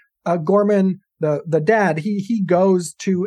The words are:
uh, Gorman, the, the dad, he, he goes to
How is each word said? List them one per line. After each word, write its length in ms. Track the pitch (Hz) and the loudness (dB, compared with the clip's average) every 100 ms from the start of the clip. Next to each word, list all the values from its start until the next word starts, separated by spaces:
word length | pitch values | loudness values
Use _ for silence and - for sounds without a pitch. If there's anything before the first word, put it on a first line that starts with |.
| _ _ - | _ _ -4
uh, 100 | 175 | -2
Gorman, 640 | 156 202 208 202 190 180 _ - | 0 2 2 2 0 -2 _ -6
the, 220 | 151 147 170 | -4 -2 -2
the 140 | 156 | -2
dad, 380 | 156 220 190 156 | 2 2 0 -2
he, 200 | 208 202 | -4 -6
he 260 | 196 226 | -4 -4
goes 500 | 175 180 196 185 165 - | 0 2 4 2 -2 -6
to 260 | 190 185 | -4 -2